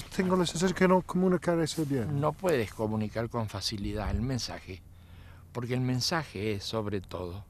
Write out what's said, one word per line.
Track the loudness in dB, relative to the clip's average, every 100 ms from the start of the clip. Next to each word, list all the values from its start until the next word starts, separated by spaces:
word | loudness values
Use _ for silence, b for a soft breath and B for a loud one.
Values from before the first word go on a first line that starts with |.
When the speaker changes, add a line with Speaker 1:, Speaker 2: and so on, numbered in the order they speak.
| 0 0
Speaker 1:
tengo | 2 4
la | 2
sensación | 2 2
que | 6 6
no | 6
comunicar | 4 2 4 4 2 2
eso | 2 0 0
bien. | 0 0 0
Speaker 2:
No | 0
puedes | 0 2 2 0
comunicar | -2 -2 0 -2 -2 -4
con | -2 -4
facilidad | -4 -4 -4 -4 -2 -2
el | 0
mensaje, | 0 -2 -4 -8 -10 -14 -14 b b b b b b
porque | -8 -4
el | -2
mensaje | 0 0 0 -2 -4 -4 -2
es, | -2
sobre | -4 -4 -2 -4
todo | -6 -8 -8 -10 -14